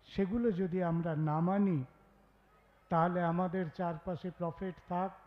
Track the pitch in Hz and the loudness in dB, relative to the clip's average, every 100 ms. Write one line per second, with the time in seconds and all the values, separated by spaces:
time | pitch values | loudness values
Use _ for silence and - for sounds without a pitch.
0 | - - 196 233 233 175 190 180 175 165 | -10 -2 0 2 2 2 0 0 0 0
1 | 170 156 156 151 170 196 202 160 127 - | 0 0 0 2 2 4 2 2 -2 -10
2 | - - - _ _ - _ _ _ 170 | -20 -20 -20 _ _ -20 _ _ _ 2
3 | 170 180 170 170 185 185 175 - 175 160 | 2 2 0 2 0 -2 -4 -4 -4 -4
4 | - 175 185 165 170 160 190 170 - 180 | -6 -6 -8 -6 -6 -4 -8 -8 -6 -2
5 | 190 185 | -2 -6